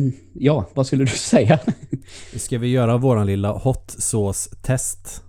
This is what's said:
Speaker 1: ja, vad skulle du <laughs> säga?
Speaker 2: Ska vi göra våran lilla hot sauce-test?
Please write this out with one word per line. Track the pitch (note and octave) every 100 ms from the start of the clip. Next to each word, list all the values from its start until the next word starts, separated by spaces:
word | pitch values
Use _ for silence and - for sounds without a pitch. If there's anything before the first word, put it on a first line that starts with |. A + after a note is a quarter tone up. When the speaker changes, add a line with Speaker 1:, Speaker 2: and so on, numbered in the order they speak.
| C#3 - -
Speaker 1:
ja, | - C3 D3+ F#2+
vad | - C3
skulle | C3
du | C3+
<laughs> | - -
säga? | A#3 G#2+ D#3+ - C#3+ - - - - - -
Speaker 2:
Ska | - A#2+
vi | B2
göra | B2+ A2+ A#2+
våran | C3 A2+ G2+
lilla | G2 G2+
hot | - C3 C3 - -
sauce-test? | - A2+ G2+ F#2+ - - - B2+ - - - -